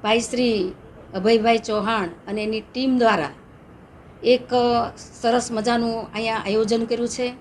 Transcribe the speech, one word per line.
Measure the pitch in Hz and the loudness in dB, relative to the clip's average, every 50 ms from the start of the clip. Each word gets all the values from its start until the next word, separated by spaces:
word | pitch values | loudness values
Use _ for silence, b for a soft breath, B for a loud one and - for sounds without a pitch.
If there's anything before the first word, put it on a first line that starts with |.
| - | 2
ભાઈ | 214 226 233 | 2 2 2
શ્રી | 226 - - 240 247 240 226 208 180 185 - - - - - - - - - | 2 -2 -2 0 2 2 2 0 -2 -4 -6 -12 -20 -20 -20 -20 -20 -10 -8
અભયભાઈ | 190 185 220 233 226 214 233 233 | 0 2 4 4 4 4 4 2
ચૌહાણ | 226 220 - 214 214 196 214 226 214 185 170 165 - - | 2 0 -2 -2 -2 0 0 -2 -2 -2 -4 -6 -12 -10
અને | - 202 214 208 | -8 -6 -4 -2
એની | 214 220 220 | -2 -4 -4
ટીમ | 214 - - 254 262 262 254 | -6 -8 -6 -2 0 2 2
દ્વારા | 247 240 226 214 180 151 139 - - - - - - - - - - - - - - - - - - - | 4 4 4 4 2 0 -4 -6 -12 -20 -20 -20 -20 -20 -20 -20 -20 -20 -20 -20 -20 -20 -20 -20 -4 2
એક | 233 247 247 247 - 247 247 240 240 240 233 233 - - - - - - | 2 2 2 2 -2 0 2 2 2 2 0 -2 -2 -8 -14 -20 -20 -16
સરસ | - - 233 233 247 240 - | -4 0 2 2 2 0 -2
મજાનું | 240 220 208 240 240 233 233 233 226 226 220 - - | -6 -2 0 0 0 0 0 -2 -4 -4 -8 -8 -8
અહીંયા | 208 226 226 220 | -6 -4 -4 -4
આયોજન | 220 - 196 202 220 220 202 233 233 233 | -4 -4 0 0 0 2 2 0 -2 0
કર્યું | 226 233 226 240 | -2 -2 -2 -2
છે. | 233 - - 247 247 247 262 | -4 -4 -4 -6 -6 -6 -10